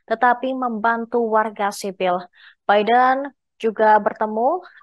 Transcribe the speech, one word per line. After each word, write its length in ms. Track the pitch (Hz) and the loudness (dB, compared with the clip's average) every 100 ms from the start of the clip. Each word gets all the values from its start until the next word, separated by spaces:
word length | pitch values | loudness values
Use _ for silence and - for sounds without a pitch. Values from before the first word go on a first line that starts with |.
tetapi 480 | - 226 247 240 262 | -6 0 2 2 -2
membantu 720 | 262 247 220 226 233 226 240 | -4 -6 -2 -2 -2 -2 -2
warga 480 | 233 220 220 208 202 | 0 0 0 -2 -6
sipil. 480 | 202 202 185 185 180 185 _ - _ - | -4 -8 -4 -2 -2 -6 _ -20 _ 0
Biden 640 | 208 214 240 254 262 277 - _ _ | 2 4 4 4 2 -4 -12 _ _
juga 400 | 226 202 214 214 | -6 0 4 4
bertemu, 640 | 208 - 214 214 247 359 349 - | 2 -4 -4 -2 0 -2 -6 -10